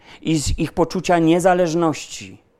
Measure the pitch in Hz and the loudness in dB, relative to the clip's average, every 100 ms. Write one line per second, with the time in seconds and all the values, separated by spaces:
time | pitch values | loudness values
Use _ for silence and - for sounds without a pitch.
0 | - - 156 160 - - 160 - 165 190 | -20 -10 -2 -2 -2 -2 -2 -2 -2 -2
1 | - 175 160 175 185 180 170 170 165 139 | 0 2 4 4 4 2 0 0 -2 -2
2 | - - 95 98 _ | -10 -16 -16 -20 _